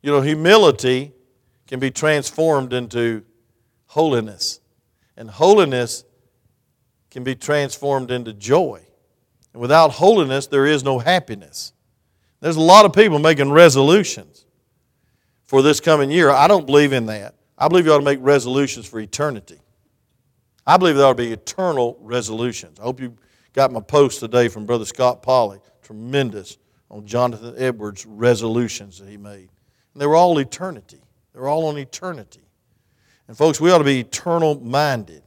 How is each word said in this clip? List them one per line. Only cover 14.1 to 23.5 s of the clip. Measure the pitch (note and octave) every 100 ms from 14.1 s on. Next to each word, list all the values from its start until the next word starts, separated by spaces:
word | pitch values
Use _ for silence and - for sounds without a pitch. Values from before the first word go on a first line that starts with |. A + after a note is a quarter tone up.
| - F2+ _ _ _ _ _ _ _ _ _ _ _
for | _ C3+
this | C#3 C#3+
coming | - D3+ C#3
year. | D#3+ D#3
I | C#3 D3+
don't | G3+ C#3
believe | C#3+ D3
in | C3 A2+
that. | G#2+ G2 _ _ _
I | C#3
believe | F3+
you | D#3+
ought | D3
to |
make | C#3+ C#3
resolutions | B2+ C#3+ A#2+ C3 C#3 B2 G#2+
for | A2+
eternity. | G#2+ - D3 A#2 - - _ _ _ _ _ _ _ _ _ _ -
I | F3+
believe | F3+ C#3+
there | C#3
ought | B2
to |
be | A#2+
eternal | A2 - - F#3 C#3+ A#2+ A#2
resolutions. | A2 B2 A2 A2 B2 A2 E2+ D#2
I |
hope | A2+ B2+
you | B2+ A#2 _ _ _